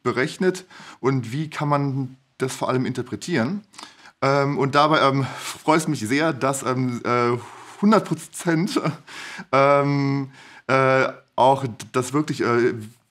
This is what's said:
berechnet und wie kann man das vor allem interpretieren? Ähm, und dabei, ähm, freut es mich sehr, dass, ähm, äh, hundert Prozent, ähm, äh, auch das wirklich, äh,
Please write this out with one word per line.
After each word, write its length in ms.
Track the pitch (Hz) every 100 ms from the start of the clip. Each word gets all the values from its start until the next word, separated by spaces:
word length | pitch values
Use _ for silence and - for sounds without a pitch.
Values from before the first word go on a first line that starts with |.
berechnet 640 | 123 113 151 - 185 185 - - - -
und 320 | 131 135 110
wie 180 | 135 151
kann 200 | - 147
man 480 | 147 139 135 131 - _ -
das 160 | 135 -
vor 120 | -
allem 180 | 185 117
interpretieren? 760 | 127 120 - - 165 117 202 - - - - - -
Ähm, 360 | 135 143 139 143
und 180 | 135 143
dabei, 240 | 151 156
ähm, 240 | 135 135 131 -
freut 400 | - - - 160
es 80 | 160
mich 140 | 139
sehr, 320 | 107 139 160
dass, 300 | 135 135 135
ähm, 380 | 120 127 127 120 -
äh, 320 | 120 120 120 - - - -
hundert 240 | 202 214 -
Prozent, 760 | 165 - - 175 160 185 - 165 135 - - - - -
ähm, 760 | 131 139 143 143 143 139 139 135 - - - -
äh, 400 | 135 135 131 131 - _ -
auch 280 | - - 131 107 104
das 180 | 131 127
wirklich, 300 | 139 151 -
äh, 320 | 98 117 120 113 107 - _